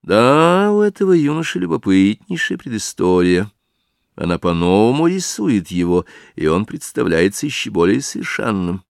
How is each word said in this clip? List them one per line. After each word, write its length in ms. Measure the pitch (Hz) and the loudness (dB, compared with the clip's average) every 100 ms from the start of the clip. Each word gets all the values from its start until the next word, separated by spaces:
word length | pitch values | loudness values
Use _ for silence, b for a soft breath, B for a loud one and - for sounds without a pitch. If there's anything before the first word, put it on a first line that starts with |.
Да, 680 | - 101 120 147 165 180 208 | 2 2 4 4 4 2 2
у 80 | 208 | 2
этого 320 | 208 202 196 | 0 0 2
юноши 460 | 180 143 156 160 - | 2 2 -2 -4 -6
любопытнейшая 1000 | 90 - - 95 98 107 _ 170 - 180 | -4 -2 2 4 4 0 _ -6 -4 -6
предыстория. 920 | - 110 - - 90 90 90 90 104 _ _ _ _ _ _ | -6 -8 -8 -2 2 4 4 2 0 _ _ _ _ _ _
Она 240 | - 87 85 | -8 -4 -2
по-новому 680 | 90 85 87 95 113 139 165 | -2 0 2 4 4 2 0
рисует 640 | 185 180 - 196 110 82 | -2 -6 -6 -2 -2 -2
его, 360 | 90 87 87 - B B | -4 0 0 -2 B B
и 120 | - 78 | -4 -2
он 200 | 82 110 | 0 -2
представляется 800 | - - - - 82 92 - 151 | -10 -10 -4 -2 2 0 -2 -8
ещё 240 | 127 - | -8 -6
более 300 | 98 85 120 | 0 2 0
совершенным. 840 | 135 - 180 - - 101 87 92 _ | -4 -10 -8 -6 -4 -4 -4 -6 _